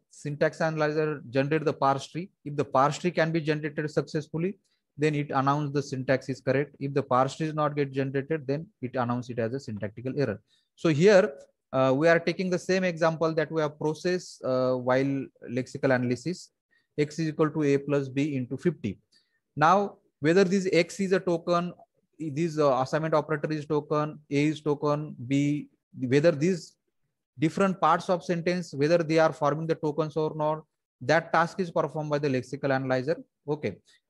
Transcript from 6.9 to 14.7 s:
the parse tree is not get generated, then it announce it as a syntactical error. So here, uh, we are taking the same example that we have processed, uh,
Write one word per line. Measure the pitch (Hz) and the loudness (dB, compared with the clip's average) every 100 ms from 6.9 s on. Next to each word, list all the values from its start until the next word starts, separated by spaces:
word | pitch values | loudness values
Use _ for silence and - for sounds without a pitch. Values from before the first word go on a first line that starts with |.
the | 139 | -4
parse | 135 127 139 - | 2 2 2 -2
tree | 160 | -6
is | |
not | 151 151 147 | -2 -2 -2
get | 139 | -4
generated, | 135 135 139 135 160 131 | -4 -4 -4 -4 -4 -4
then | 143 165 _ | -6 -8 _
it | 123 127 | -6 -4
announce | 120 123 120 | -2 -4 -4
it | 120 | -4
as | 113 | -4
a | 135 | -6
syntactical | 131 104 107 107 127 131 | -10 -8 -10 -8 -8 -2
error. | 127 98 _ _ _ _ | -2 -4 _ _ _ _
So | 170 | 0
here, | 143 190 190 208 - - _ _ | 4 6 6 4 -2 -20 _ _
uh, | 131 131 | 0 2
we | 135 165 | 4 4
are | 165 | 4
taking | 170 170 185 | 2 -4 -2
the | 180 | -2
same | - 185 185 | 0 0 0
example | 160 165 160 165 | 0 0 2 0
that | 160 151 | 0 -2
we | 160 | -2
have | 151 151 | -2 -2
processed, | 151 156 180 180 170 - 127 | -4 -2 -2 -4 -6 -8 -2
uh, | 127 127 | 0 2